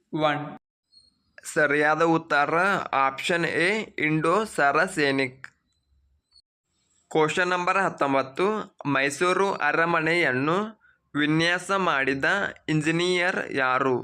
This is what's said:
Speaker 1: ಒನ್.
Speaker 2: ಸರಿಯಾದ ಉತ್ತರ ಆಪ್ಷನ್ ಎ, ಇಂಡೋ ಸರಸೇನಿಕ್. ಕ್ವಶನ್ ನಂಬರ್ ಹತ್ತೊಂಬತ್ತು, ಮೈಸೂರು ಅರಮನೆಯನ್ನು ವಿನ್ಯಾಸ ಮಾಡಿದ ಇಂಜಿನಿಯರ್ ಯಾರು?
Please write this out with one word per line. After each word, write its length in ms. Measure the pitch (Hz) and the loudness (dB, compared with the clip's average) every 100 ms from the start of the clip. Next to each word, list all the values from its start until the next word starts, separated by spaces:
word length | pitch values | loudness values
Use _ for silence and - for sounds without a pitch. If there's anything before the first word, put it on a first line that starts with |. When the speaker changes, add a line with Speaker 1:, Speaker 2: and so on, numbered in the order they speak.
| _ 160 151 | _ -2 0
Speaker 1:
ಒನ್. 160 | 143 147 - - _ _ _ _ _ _ - - | -2 -6 -14 -20 _ _ _ _ _ _ -20 -6
Speaker 2:
ಸರಿಯಾದ 500 | 160 147 147 151 156 165 160 | 0 2 2 2 4 4 2
ಉತ್ತರ 360 | 160 147 143 160 190 190 - 135 135 | 2 0 2 2 0 0 -2 0 0
ಆಪ್ಷನ್ 380 | 131 - 170 160 | -2 -2 -2 0
ಎ, 240 | 131 170 220 - - 151 | 0 0 -2 -6 -4 -2
ಇಂಡೋ 280 | 156 160 190 220 - | 0 2 0 0 0
ಸರಸೇನಿಕ್. 920 | 143 147 185 175 143 135 131 131 - _ _ _ _ _ _ _ _ _ _ _ _ _ _ _ _ | 2 2 0 0 0 0 -2 -6 -20 _ _ _ _ _ _ _ _ _ _ _ _ _ _ _ _
ಕ್ವಶನ್ 400 | 160 156 170 180 | 0 2 2 0
ನಂಬರ್ 260 | 180 180 190 180 | 0 0 0 0
ಹತ್ತೊಂಬತ್ತು, 600 | - 139 135 135 - 190 214 - - 143 135 | 0 0 0 0 -2 -2 -2 -8 -8 -2 0
ಮೈಸೂರು 520 | 143 139 180 180 196 - 147 | 0 0 0 2 0 0 0
ಅರಮನೆಯನ್ನು 880 | 147 170 170 156 170 151 127 143 180 214 214 _ _ _ 143 | 0 2 0 0 0 0 0 0 -2 -4 -10 _ _ _ -2
ವಿನ್ಯಾಸ 500 | 147 160 165 175 180 196 180 | 0 2 2 0 -2 0 0
ಮಾಡಿದ 380 | 139 135 135 156 196 202 - - | 0 0 0 0 0 -2 -6 -2
ಇಂಜಿನಿಯರ್ 680 | 156 151 165 180 180 180 196 - 135 | 0 0 0 0 0 0 -2 -4 -2
ಯಾರು? 320 | 131 127 135 123 | 0 2 0 0